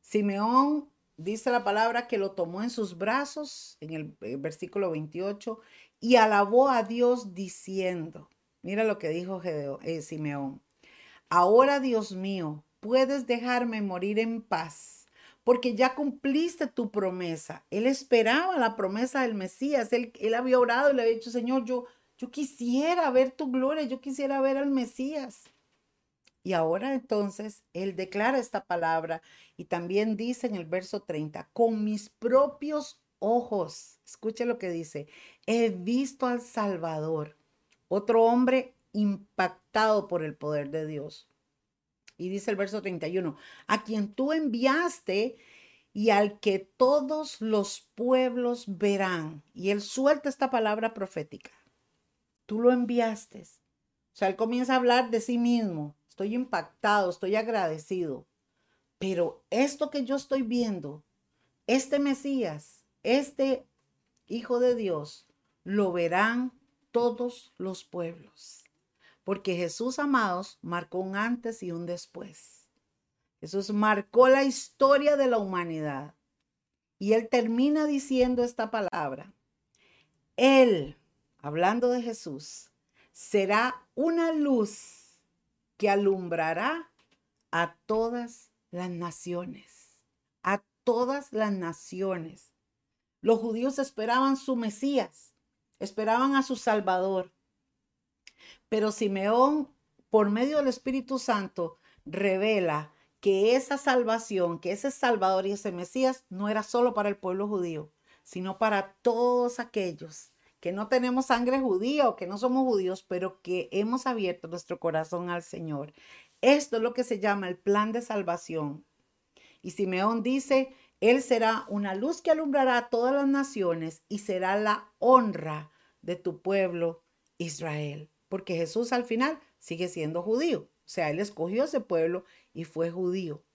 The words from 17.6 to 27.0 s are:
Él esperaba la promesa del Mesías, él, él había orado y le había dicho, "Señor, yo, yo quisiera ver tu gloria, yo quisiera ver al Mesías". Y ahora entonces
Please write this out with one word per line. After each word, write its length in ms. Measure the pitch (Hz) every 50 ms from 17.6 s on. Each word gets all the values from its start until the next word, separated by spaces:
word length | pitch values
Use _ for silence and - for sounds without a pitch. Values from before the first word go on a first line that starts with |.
| _ _
Él 160 | - 196 220
esperaba 720 | 254 277 269 - _ - 233 220 220 240 294 339 370 370
la 200 | 320 247 226 208
promesa 460 | - 202 190 196 214 247 254 - 277 262
del 120 | 240 220
Mesías, 580 | 202 190 185 - - 262 285 302 269 233 214 -
él, 200 | 233 240 233 - -
él 140 | - 220 220
había 260 | 233 247 254 254 247
orado 300 | 240 233 233 247 277 294
y 40 | 277
le 80 | 247 233
había 120 | 226 226
dicho, 160 | 226 - 240 226
"Señor, 320 | 247 226 240 262 269 233
yo, 220 | 220 254 247 240 - _ _ _ _ _
yo 140 | _ - 240
quisiera 800 | - 285 302 262 - - 240 240 247 262 294 320 349 359 330 285
ver 220 | 247 254 262 262 254
tu 180 | _ 311 269
gloria, 320 | 247 262 254 269 302 311 302
yo 180 | 247 254 262
quisiera 400 | - 277 262 269 285 269 277 277
ver 180 | 269 269 269 277
al 120 | 277 285
Mesías". 720 | 277 262 247 233 - - 254 269 311 302 269 247 208 - - - _ _ _ _ _ _ _ _ _ _ _ _ _ _ _ _ _ _ _
Y 60 | 180 190
ahora 400 | 170 165 160 165 190 214 269 277
entonces 720 | 262